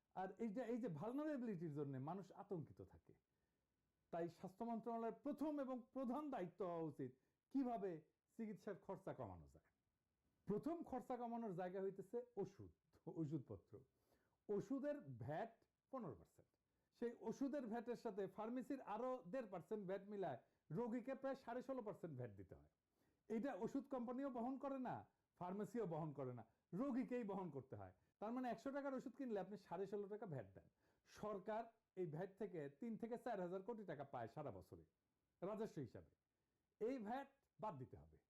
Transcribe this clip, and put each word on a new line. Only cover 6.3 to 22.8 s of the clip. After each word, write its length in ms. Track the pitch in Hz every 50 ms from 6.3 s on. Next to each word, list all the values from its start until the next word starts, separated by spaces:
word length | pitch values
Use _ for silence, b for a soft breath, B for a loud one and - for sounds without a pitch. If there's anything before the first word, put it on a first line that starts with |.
দায়িত্ব 340 | 247 208 180 170 - - 202
হওয়া 140 | 175 170 165
উচিত 320 | 165 156 147 - 139 127 - b b b b b b _ -
কিভাবে 480 | 269 262 247 233 214 196 190 170 156 - - _ _ _ _ _
চিকিৎসার 380 | - 226 208 208 - - 220 185 160 -
খরচা 260 | - 190 185 - 160 143
কমানো 340 | - 123 98 92 85 76 71 -
যায়। 100 | - - _ _ _ _ _ _ _ _ _ _ _ _ _ _ _ _
প্রথম 380 | - 202 208 - 294 339 339 311
খরচা 340 | - 269 247 - - 254
কমানোর 380 | 226 247 233 233 233 233 214 180
জায়গা 240 | 170 185 180 180 196
হইতেছে 460 | 190 196 185 196 185 - - 240 247 240 -
ওষুধ, 340 | 196 190 - - - 101 90 - _ _ _ - - -
ওষুধপত্র। 760 | 165 - 165 160 135 160 147 120 - 107 92 - _ - 98 - - b b b b b b b b b b _ -
ওষুধের 520 | 208 202 - - 269 269 254 294 294 285
ভ্যাট 500 | - 135 127 107 104 123 151 170 226 220 - - _ _ _ _ _ _
পনেরো 240 | - 262 220 151 -
পার্সেন্ট। 340 | 82 - - _ - - _ _ _ _ _ _ _ _ _ _ _
সেই 180 | 240 233 233 -
ওষুধের 460 | - 226 202 - 269 269 - - 247
ভ্যাটের 300 | 214 214 240 226 240 233
সাথে 300 | 233 - 233 196 208 190
ফার্মেসির 540 | 185 - - 214 226 247 262 254 - 285 262
আরো 420 | - - 202 220 254 254 254 254 - 175
দেড় 160 | 190 269 233 202
পার্সেন্ট 360 | 196 175 156 - 220 214 202
ভ্যাট 160 | 170 196 196 190 208
মিলায় 300 | 208 202 185 156 151 - b b b b b -
রোগীকে 440 | 151 202 240 226 220 254 - 269 269
প্রায় 220 | 262 - 269 262
সাড়ে 260 | 254 - - 233 247 247
ষোলো 200 | - 269 254 220
পার্সেন্ট 340 | 208 180 - - 175 147
ভ্যাট 140 | 123 123 117
দিতে 240 | 98 98 95 - -
হয়। 180 | 71 73 - _ _